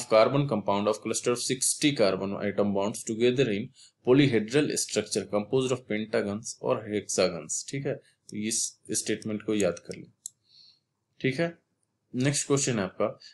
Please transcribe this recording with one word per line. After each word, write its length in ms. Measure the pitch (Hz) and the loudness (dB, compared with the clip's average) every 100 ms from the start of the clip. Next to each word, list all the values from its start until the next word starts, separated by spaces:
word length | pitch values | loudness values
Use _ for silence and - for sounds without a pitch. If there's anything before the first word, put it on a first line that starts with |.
| - | 4
carbon 280 | 110 117 139 | 6 6 4
compound 460 | 143 107 98 101 104 | 2 0 0 0 0
of 60 | |
cluster 360 | 107 113 113 123 | 0 -4 -2 0
of 100 | 120 | -2
sixty 520 | - 127 - - 151 143 | -2 -2 -2 2 2 4
carbon 320 | 98 95 98 | 2 2 -2
atom 400 | 101 104 98 101 | -4 -2 0 0
bonds 300 | 98 101 117 - | 0 -2 -4 -6
together 340 | 110 123 127 127 | 2 2 4 0
in 180 | 101 123 - - _ - | 0 -6 -12 -20 _ 4
polyhedral 600 | 135 135 113 107 143 147 | 6 6 4 2 0 0
structure 560 | - - 104 104 107 95 104 | -2 -2 -2 -2 -4 -2 -4
composed 360 | 104 131 127 | 0 0 0
of 80 | 123 - | -2 -2
pentagons 540 | 107 107 113 104 104 - - 127 | -6 -2 -2 -2 -4 -8 -6 -2
or 100 | 123 107 | -2 -2
hexagons। 760 | 104 - - 92 85 78 - - | -4 -2 0 0 0 -6 -8 -6
ठीक 160 | 139 139 | -6 -6
है, 100 | 120 | -6
तो 420 | - _ - 107 | -10 _ -12 -6
इस 420 | 107 113 - - - | -4 -2 -4 -8 -6
स्टेटमेंट 520 | - - 107 110 107 | -4 -2 -4 -4 -6
को 120 | - 107 | -2 0
याद 240 | 92 85 | 0 -2
कर 160 | - - | -10 -16
लें। 160 | - _ - - _ _ - _ _ _ _ - | -18 _ -20 -20 _ _ -20 _ _ _ _ -4
ठीक 180 | 135 135 | -2 0
है, 180 | 170 - _ _ _ _ _ 123 | -4 -6 _ _ _ _ _ -2
नेक्स्ट 320 | 135 143 - | 0 0 2
क्वेश्चन 320 | 139 139 113 | 2 2 0
है 60 | 92 | -2
आपका 340 | - 107 - - | -2 -4 -4 -18